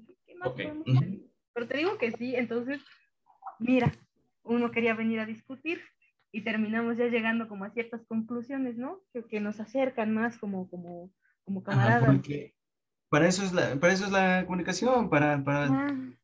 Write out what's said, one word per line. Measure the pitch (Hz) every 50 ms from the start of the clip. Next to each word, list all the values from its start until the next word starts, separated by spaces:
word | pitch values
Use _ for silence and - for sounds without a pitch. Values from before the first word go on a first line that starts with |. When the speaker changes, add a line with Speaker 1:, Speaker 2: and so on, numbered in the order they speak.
| - - - _ _
Speaker 1:
¿Qué | _ -
más | 349 359 -
Speaker 2:
Ok. | - - -
Speaker 1:
podemos | - 302 302 - -
Speaker 2:
Ujú. | 131 131
Speaker 1:
hacer? | - 185 190 - - _ _ _ _ _ _
Pero | 240 247 240
te | 269 277
digo | 311 381 427
que | 427 247 233
sí, | 214 - 240 254 262
entonces, | 240 240 226 233 240 240 254 285 277 - - - _ _ _ _ _ _ _ _ _ - - - _
mira, | 220 247 262 254 226 - - - _ _ _ _ _ _ _ _
uno | _ 214 233 240 240 233
quería | 233 233 226 226 220
venir | 220 226 226 226 220
a | 220
discutir | 214 226 - _ - 269 262 - 311 349 - - - _ _ _ _ _ _ _ _
y | - 220
terminamos | - 226 214 220 220 208 220 226 233 233 233 226
ya | 240
llegando | 240 233 233 220 226 226 233 226 -
como | 208 196 190
a | 214
ciertas | - 240 226 233 - 226 -
conclusiones, | _ 226 226 220 - 240 240 233 247 277 269 262 247 233
¿no? | 233 247 285 370 381 _ _ _
Que, | 247 226
que | - 220 214
nos | 208 208 208 214
acercan | 214 - - 269 269 254 254 240 214 214
más | 220 214 226 240 233
como, | - - 202 196 185 185 185
como, | - 180 170 175 175 175 175 190 _ _ _ _ _ _ _
como | - 196 185
Speaker 2:
Ajá, | - -
Speaker 1:
camaradas. | 98 123 120 117 - - 127
Speaker 2:
porque | 131 135 131 - 139 143 - - - _ _ _ _ _ _ _ _ _ _ _ _
para | 156 147 160 185
eso | 185 196 202
es | 185
la, | 175 175 127 117 127 139
para | 175 180
eso | 190 190 202
es | 196
la | 196 190 190 185 185 185 180
comunicación, | 180 185 180 170 185 180 - 226 247 262 240 214 -
para, | 156 147 151 147 147 143 139
para | 139 143 143 143
Speaker 1:
Ajá. | 143 135 269 285 285 139 262 262 254 - _